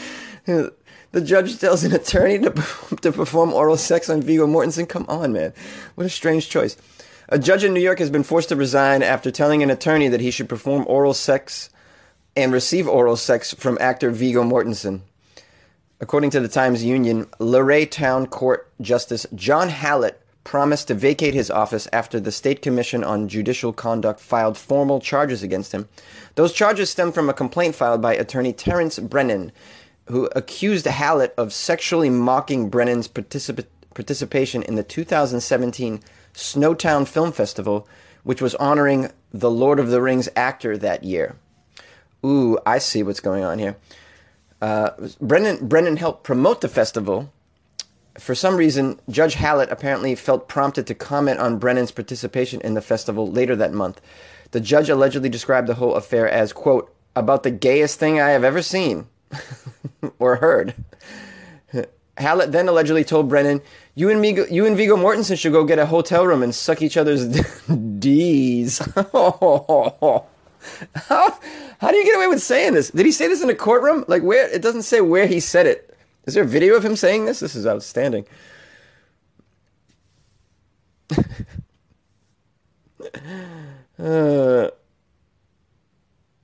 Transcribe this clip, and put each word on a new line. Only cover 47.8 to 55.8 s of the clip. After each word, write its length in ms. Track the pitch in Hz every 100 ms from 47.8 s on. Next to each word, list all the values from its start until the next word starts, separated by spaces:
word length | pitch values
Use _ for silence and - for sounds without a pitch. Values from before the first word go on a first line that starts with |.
| - _ _ -
For 160 | -
some 220 | 127 185 185
reason, 440 | 160 135 135 - -
Judge 260 | 117 160
Hallett 360 | 143 151 147 131
apparently 440 | - 139 127 131
felt 340 | 123 - 131 -
prompted 380 | 147 139 139 117
to 60 |
comment 460 | 110 - 143 143 95
on 180 | 120 113
Brennan's 340 | 123 127 120
participation 680 | - 104 123 120 131 123 123
in 140 | 113
the 80 | 107
festival 480 | - 110 - 107 104
later 260 | 107 127 117
that 160 | 90
month. 280 | 98 92 - - - - - _
The 100 | 120
judge 300 | 107 147 156
allegedly 380 | 135 139 135 131
described 400 | 117 - 131 120
the 80 |
whole 180 | 120